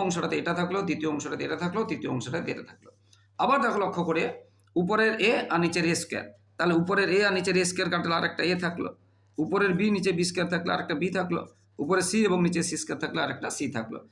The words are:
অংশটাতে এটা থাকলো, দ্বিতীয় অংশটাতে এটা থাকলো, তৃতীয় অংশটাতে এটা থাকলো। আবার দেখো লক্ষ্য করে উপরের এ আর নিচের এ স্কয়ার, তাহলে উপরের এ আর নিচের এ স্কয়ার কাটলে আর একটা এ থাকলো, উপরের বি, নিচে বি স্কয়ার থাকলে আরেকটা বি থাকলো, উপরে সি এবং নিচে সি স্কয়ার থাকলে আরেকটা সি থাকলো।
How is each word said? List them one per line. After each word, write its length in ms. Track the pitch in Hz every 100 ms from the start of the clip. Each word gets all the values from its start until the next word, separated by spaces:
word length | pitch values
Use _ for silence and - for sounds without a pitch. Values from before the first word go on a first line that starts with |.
অংশটাতে 300 | 190 175 160 151
এটা 120 | 165 175
থাকলো, 180 | 175 190 180
দ্বিতীয় 200 | 147 156
অংশটাতে 280 | 147 147 143 143
এটা 100 | 156
থাকলো, 160 | 175 208 220
তৃতীয় 200 | - 139
অংশটাতে 340 | 131 120 165 165
এটা 100 | - -
থাকলো। 200 | - - _ _ _ _ -
আবার 200 | 196 269
দেখো 140 | 247 202
লক্ষ্য 180 | 185 175 170
করে 140 | 160 - - - _ _ 170
উপরের 360 | 180 214 220 - 196
এ 40 | 247 -
আর 80 | 170
নিচের 200 | 170 175 165
এ 20 | 160
স্কয়ার, 240 | - 104 - - _ -
তাহলে 180 | 170 165
উপরের 260 | 175 196 185 185
এ 20 | 208
আর 60 | 190
নিচের 200 | 180 185
এ 80 | 180
স্কয়ার 180 | 180 180
কাটলে 220 | 175 170 165
আর 60 | 170
একটা 120 | - 170
এ 40 | 180
থাকলো, 240 | 175 - - - _ _ _ -
উপরের 340 | 156 190 196
বি, 160 | 175 214
নিচে 220 | 202 185
বি 120 | 175
স্কয়ার 240 | 175 185 175
থাকলে 240 | 175 180
আরেকটা 220 | 175 -
বি 140 | 151 180
থাকলো, 360 | 185 180 170 - _ _ -
উপরে 240 | 143 190
সি 220 | 180 220
এবং 180 | 208 180
নিচে 200 | 175 175
সি 140 | 156 151
স্কয়ার 220 | - 151
থাকলে 240 | 156 160
আরেকটা 280 | 139 127 -
সি 200 | - 139
থাকলো। 280 | 117 113 - -